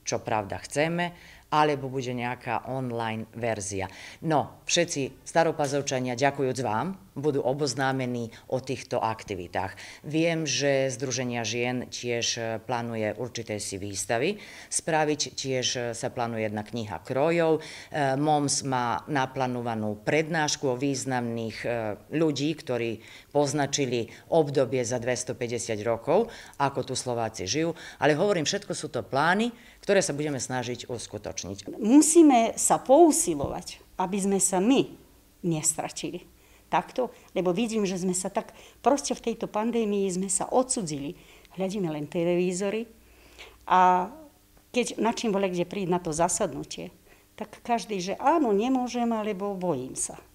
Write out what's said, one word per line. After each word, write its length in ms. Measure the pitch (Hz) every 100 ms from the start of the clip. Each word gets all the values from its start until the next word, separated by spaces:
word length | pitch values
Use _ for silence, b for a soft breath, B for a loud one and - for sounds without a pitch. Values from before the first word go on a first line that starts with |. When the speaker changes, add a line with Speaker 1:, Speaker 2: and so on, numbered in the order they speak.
Speaker 1:
čo 220 | - 117
pravda 340 | - 110 101 92
chceme, 500 | - 143 160 170 175 170 B B -
alebo 360 | 151 151 139 131
bude 240 | 131 123
nejaká 560 | 123 120 123 - 113 -
online 600 | 131 131 117 113 110 110 117
verzia. 520 | 117 107 98 98 92 B B B 160
No, 360 | 151 113 - -
všetci 560 | 170 170 147 127 -
staropazovčania, 920 | - 170 160 156 143 143 139 131 127 123
ďakujúc 420 | 139 139 131 120
vám, 480 | 120 107 156 190 - -
budú 240 | 147 139
oboznámení 880 | 120 139 143 123 165 135 123 123 113 B -
o 160 | 131
týchto 400 | 131 127 - 123
aktivitách. 720 | 113 107 - 92 87 98 95 - B B 147
Viem, 400 | 156 165 160 156
že 480 | 123 143 135 135
Združenia 480 | 120 131 127 123 120
žien 480 | 110 120 120 127 -
tiež, 360 | - 120 117 113 -
e, 40 | 113 110
plánuje 560 | - 120 117 113 107 98
určité 400 | 123 - 113 107
si 240 | - 101
výstavy 560 | 104 98 - 117 151 208 B B B
spraviť, 520 | - - 156 151 147 131
tiež, 320 | - 135 127 120 127
e, 40 | 120 113
sa 160 | 123
plánuje 320 | 127 117 113 110
jedna 160 | 107
kniha 400 | 107 120 107 82
krojov. 580 | - 127 156 170 165 156
E, 540 | - - - 156 139 135
moms 460 | 151 147 143 -
má 400 | 139 127 120 101 -
naplánovanú 880 | 143 131 139 127 123 120 110 107 104 -
prednášku 680 | 147 160 165 147 - 143
o 80 | 123
významných, 760 | 143 131 123 127 120 117 113 - -
e, 40 | 117 110 98 -
ľudí, 400 | 151 160 135 147
ktorí 480 | 156 - 120 117 107 B B B
poznačili 800 | 143 143 147 139 143 131 120 110 B -
obdobie 560 | 165 143 143 127 131 113
za 160 | 123
dvestopäťdesiat 800 | 117 120 - 117 120 117 - 107
rokov, 480 | 110 113 - 180 226 B B -
ako 180 | 139 139 127
tu 60 |
Slováci 560 | 127 127 117 110 - 92
žijú. 240 | 143 165 160 B B
Ale 160 | 139
hovorím, 320 | 151 208 180 147
všetko 320 | 196 - 175
sú 160 | 151
to 80 | 120
plány, 480 | - 131 160 190 233 233 B B
ktoré 240 | - 196 -
sa 80 |
budeme 240 | 143 151 135
snažiť 540 | - 127 120 120 -
uskutočniť. 880 | 117 - 107 - - - 98 - 339
Speaker 2:
Musíme 720 | 214 285 302 339 311 240 226 -
sa 180 | - 160
pousilovať, 1040 | - 277 339 - - 151 131 135 - - - -
aby 200 | 185 202
sme 180 | 196 196
sa 220 | 180 185
my 220 | 208 269 - - - - _ _ 175
nestratili. 800 | 156 147 - - - 147 180 - b b b -
Takto, 480 | 165 - - 240 B B
lebo 240 | 196 180 175
vidím, 320 | 233 220 196
že 80 | 185
sme 160 | 185
sa 160 | 180 196
tak, 240 | - 220 B B B
proste 320 | 233 285 - 247
v 160 | -
tejto 160 | 226 180
pandémii 640 | 208 220 233 214 202 196
sme 160 | 180 190
sa 240 | - -
odsudzili. 640 | 247 262 - 175 147 143 - B B B -
Hľadíme 320 | 190 208 170
len 240 | 151 151
televízory 800 | 180 170 175 180 180 202 220 233 - B B B B B B -
a 400 | 185 185 180 190 302 311 _ _ - _ 247
keď 240 | 233 -
na 160 | 214 233
čím 160 | 233
bole 160 | 196 196
kde 160 | 180
príď 240 | 175 208 175
na 160 | 180
to 80 | 180
zasadnutie, 800 | 151 170 - 196 139 - - 175 - b b b -
tak 240 | 214 -
každý, 400 | - 233 - 202
že 160 | 175 -
áno, 320 | 269 339 254
nemôžem, 560 | 196 240 262 247 240 233
alebo 480 | 226 214 190 202 190
bojím 400 | 180 139 127 160
sa. 240 | - - -